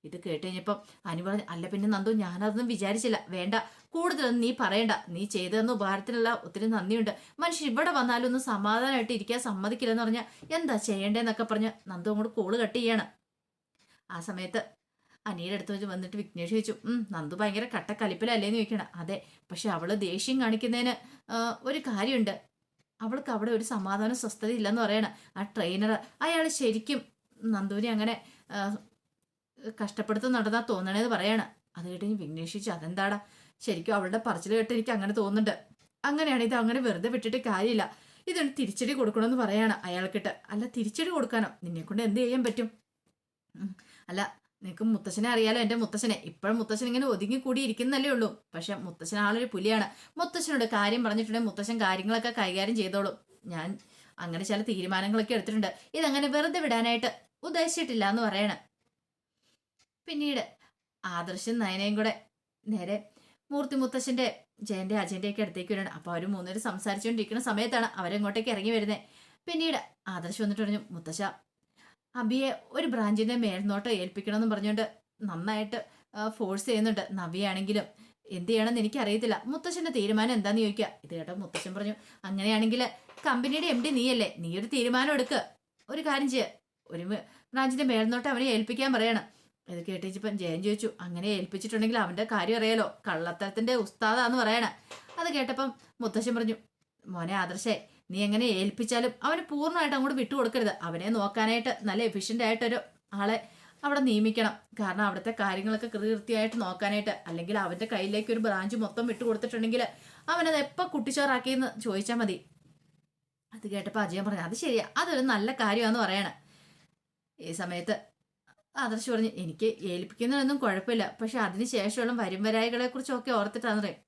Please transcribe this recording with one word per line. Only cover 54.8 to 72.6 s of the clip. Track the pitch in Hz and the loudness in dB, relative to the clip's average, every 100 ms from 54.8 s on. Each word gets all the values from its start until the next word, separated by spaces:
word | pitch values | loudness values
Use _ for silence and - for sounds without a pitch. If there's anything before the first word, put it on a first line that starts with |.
| 180 190 196 220 214 | 0 0 2 2 2
എടുത്തിട്ടുണ്ട്. | 233 226 214 196 - - | 0 2 0 0 -4 -6
ഇതങ്ങനെ | 302 311 277 285 | 0 2 4 2
വെറുതെ | 294 330 359 | 2 2 2
വിടാനായിട്ട് | 302 233 233 233 240 - _ _ | 2 2 2 2 0 -4 _ _
ഉദ്ദേശിച്ചിട്ടില്ല" | 320 330 330 339 311 226 196 | -4 0 2 0 0 2 2
എന്ന് | 220 | 4
പറയണം. | 220 190 208 156 - _ _ _ _ _ _ _ _ _ _ _ _ _ - | 2 2 0 -2 -10 _ _ _ _ _ _ _ _ _ _ _ _ _ -8
പിന്നീട് | 302 294 262 - - _ _ _ _ 185 | -2 0 0 -4 -12 _ _ _ _ -6
ആദർശും | 175 175 190 226 233 | -4 -4 -6 -2 0
നയനയും | 202 185 202 208 | 0 0 0 2
കൂടെ | 220 - - _ _ _ 214 | 0 -2 -10 _ _ _ -4
നേരെ | 214 180 208 - _ _ _ _ | -4 -2 -4 -4 _ _ _ _
മൂർത്തി | 285 269 269 | -2 0 0
മുത്തശ്ശന്റെ | 254 254 254 247 247 - _ _ | 0 0 0 0 0 -2 _ _
ജയന്റെ | 208 190 190 214 | -6 -4 0 0
അജയന്റെ | 185 185 202 | 0 -2 -4
ഒക്കെ | 208 | -2
അടുത്തേക്ക് | 208 180 180 | -4 -4 -4
വരണം. | 196 190 | -4 -4
അപ്പൊ | 160 175 | -8 -6
അവര് | - 190 | -4 -2
മൂന്നുപേര് | 196 180 196 | -4 -4 -4
സംസാരിച്ചുകൊണ്ടിരിക്കുന്ന | 220 190 208 196 226 233 208 226 | -4 -4 -4 -2 0 0 0 -2
സമയത്താണ് | 254 208 226 240 226 - | 0 0 2 2 0 -2
അവരെങ്ങോട്ടേക്ക് | 175 202 208 214 226 | -2 0 0 0 0
ഇറങ്ങി | 214 202 | 0 2
വരുന്നേ. | 226 208 208 - - - _ - | 2 2 -2 -6 -20 -20 _ -4
പിന്നീട് | 330 330 285 - _ - | 0 0 0 -4 _ -8
ആദർശ് | 185 170 202 | -6 -6 -2
വന്നിട്ട് | 208 202 | 0 0
പറഞ്ഞു, | 208 208 208 | 0 -2 -4
"മുത്തശ്ശ, | 170 165 165 196 - _ _ _ _ - _ _ 247 | -12 -8 -4 -4 -6 _ _ _ _ -20 _ _ -2
അബിയെ | 226 254 269 - | 0 2 2 -2